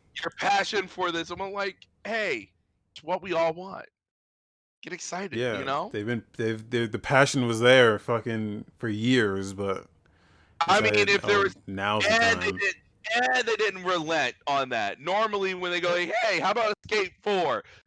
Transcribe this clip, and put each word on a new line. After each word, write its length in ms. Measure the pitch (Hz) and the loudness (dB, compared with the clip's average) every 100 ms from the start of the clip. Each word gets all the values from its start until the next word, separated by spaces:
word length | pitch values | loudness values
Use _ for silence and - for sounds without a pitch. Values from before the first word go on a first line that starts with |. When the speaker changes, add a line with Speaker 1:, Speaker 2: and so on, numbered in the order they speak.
| _ - | _ -10
Speaker 1:
your 100 | 170 - | -10 -4
passion 500 | 190 202 190 214 185 | 0 2 0 -2 -4
for 240 | - 180 | -4 -2
this. 180 | 165 165 | -2 -6
I'm 100 | 175 196 | -8 -8
like, 360 | 202 196 - - _ 208 | -6 -6 -8 -20 _ -8
"Hey, 460 | 220 196 120 98 _ _ _ _ | -4 -2 -4 -8 _ _ _ _
it's 120 | - | -16
what 180 | 147 180 | -6 -6
we 100 | 190 | -2
all 200 | 165 165 | 0 0
want. 320 | 165 190 - - _ _ _ _ _ _ _ _ _ | 0 -8 -14 -16 _ _ _ _ _ _ _ _ _
Get 80 | - | -14
excited," 460 | 180 - 175 196 113 | -12 -8 -8 -6 -4
Speaker 2:
Yeah, 180 | 123 101 | -4 -4
Speaker 1:
you 60 | 131 | -4
know? 240 | 143 196 | -4 -4
Speaker 2:
they've 120 | 107 104 | -6 -4
been, 180 | 120 - - | -6 -6 -6
they've, 320 | 113 110 113 | -4 -4 -4
they've, 220 | 120 117 | -2 -2
the 80 | 110 | -4
passion 480 | - 135 139 139 120 | 2 4 4 2 0
was 140 | 113 | 4
there 360 | 123 131 117 104 | 6 8 8 4
fucking 680 | - 117 117 113 107 104 - _ | 0 -2 -2 -4 -4 -8 -12 _
for 120 | 117 | -6
years, 640 | 104 117 127 104 98 98 | -2 2 4 4 0 -4
but 340 | 98 98 95 - _ _ _ _ _ _ _ 175 | -4 -4 -4 -8 _ _ _ _ _ _ _ 2
Speaker 1:
I 140 | 202 | 4
mean, 100 | 214 | 4
Speaker 2:
decided, 180 | 208 196 202 | 4 4 2
Speaker 1:
if 60 | |
there 160 | 196 208 | 4 2
Speaker 2:
"Oh, 40 | |
Speaker 1:
was, 120 | 190 - - | 2 -2 -10
Speaker 2:
now's 380 | 95 101 107 | -4 0 2
the 80 | 208 | 2
Speaker 1:
and 300 | 226 190 180 | 4 4 2
they 100 | 208 | -2
Speaker 2:
time." 80 | 180 | -2
Speaker 1:
didn't, 180 | 190 185 _ _ - 233 254 254 | -4 -4 _ _ -4 -2 0 0
and 120 | 226 | 0
they 80 | 214 | 0
didn't 280 | 208 185 180 | -2 -2 -2
relent 500 | 180 156 160 123 - - | -2 0 0 -2 -4 -2
on 240 | 139 127 | 0 0
that. 300 | 117 101 110 | -2 -2 -4
Normally, 540 | 151 202 220 202 190 180 | -2 0 0 0 -2 -2
when 160 | 180 | -4
they 100 | 175 | -2
go 100 | 175 175 | 0 0
like, 180 | 175 698 | 0 0
"Hey, 180 | - 180 | 0 0
how 120 | - | 0
about 220 | 220 220 202 | 0 0 -2
Skate 300 | - 208 185 - | -4 -2 -2 -4
four?" 400 | 208 196 156 110 - - | -2 0 0 -2 -6 -18